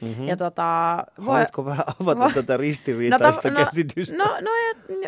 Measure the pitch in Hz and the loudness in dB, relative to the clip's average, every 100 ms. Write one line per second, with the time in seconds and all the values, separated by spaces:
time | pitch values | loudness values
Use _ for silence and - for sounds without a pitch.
0 | 113 113 135 180 175 175 170 165 170 170 | -8 -6 -4 -2 -4 -2 0 0 0 -2
1 | - - 208 269 - - 135 143 - - | -6 -8 0 2 2 -2 -4 -4 -4 -2
2 | 185 233 262 139 127 127 147 143 - 117 | 0 2 2 2 0 0 -2 -4 -4 -2
3 | 120 - - - 269 285 285 165 156 - | 2 4 6 4 2 2 2 0 -2 -4
4 | 180 320 403 - 415 466 466 440 - 381 | -4 0 0 0 -2 -2 -2 -4 -8 -8